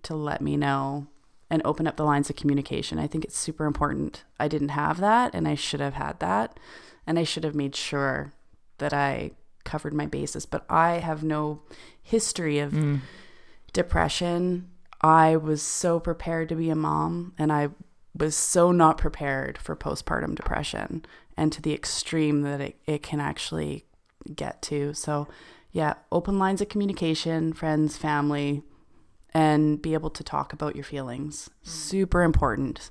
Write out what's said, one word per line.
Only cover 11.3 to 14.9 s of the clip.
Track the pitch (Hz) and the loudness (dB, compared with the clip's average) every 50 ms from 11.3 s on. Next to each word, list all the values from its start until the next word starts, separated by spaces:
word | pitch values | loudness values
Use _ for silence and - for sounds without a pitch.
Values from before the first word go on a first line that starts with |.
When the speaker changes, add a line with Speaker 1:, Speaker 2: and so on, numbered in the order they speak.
| 156 151 151 151 151 147 - - - - - - - - | -2 0 -2 -4 -6 -8 -12 -20 -20 -20 -20 -20 -20 -20
Speaker 1:
history | - - - 226 214 - - - 170 156 147 143 | -4 0 0 0 0 0 -4 -2 -2 0 0 0
of | 143 143 147 | 0 0 0
Speaker 2:
Mm. | 156 156 143 143 139 131 - - - - - - - - - - - - - - | 0 2 2 0 0 -4 -8 -18 -20 -20 -20 -20 -20 -20 -20 -20 -20 -20 -4 0
Speaker 1:
depression. | 185 175 175 - 165 165 151 - - 180 175 175 175 180 180 180 175 180 - - - - - | 0 2 2 4 2 4 2 2 -2 0 0 0 2 2 0 0 -2 -4 -10 -18 -20 -20 -20